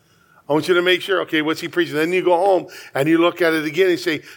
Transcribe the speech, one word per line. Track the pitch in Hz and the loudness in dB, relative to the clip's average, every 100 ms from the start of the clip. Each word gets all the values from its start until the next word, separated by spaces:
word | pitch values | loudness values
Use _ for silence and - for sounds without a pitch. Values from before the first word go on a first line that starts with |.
| _ _ _ _ - | _ _ _ _ -4
I | |
want | 156 156 | -2 2
you | |
to | 175 | 2
make | 180 180 | 2 0
sure, | 196 185 | 0 -4
"Okay, | 156 160 | -2 -2
what's | 151 160 | -2 -4
he | 165 | -4
preaching?" | 175 151 | -4 -2
Then | 147 165 | -2 0
you | 185 | 0
go | 170 170 | 2 2
home | 196 180 147 - - 131 | 2 0 -2 -14 -8 -2
and | 147 | 2
you | 165 | 2
look | 170 170 | 2 2
at | 165 | 0
it | 160 | 0
again | 151 156 190 | -2 0 2
and | 170 | 0
say, | 170 151 - | -2 -6 -8